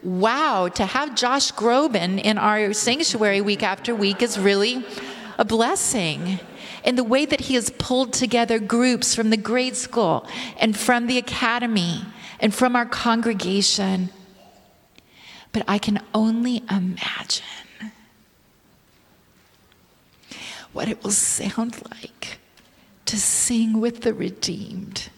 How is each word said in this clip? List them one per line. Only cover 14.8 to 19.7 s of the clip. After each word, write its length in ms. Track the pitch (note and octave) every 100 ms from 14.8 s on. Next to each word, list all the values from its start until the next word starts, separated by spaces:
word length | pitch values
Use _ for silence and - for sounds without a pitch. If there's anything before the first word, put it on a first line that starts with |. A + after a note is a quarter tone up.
| _ - _ - - - -
But 100 | A3+ -
I 120 | G3+
can 240 | - G#3 -
only 480 | G#3+ A3 A3+ A#3+ B3 -
imagine 760 | G3 F#3 F3+ - - - - - - - - G#3+ - - _ _ _ _ _ _ _ _ _ _ _ _ _ _ _ _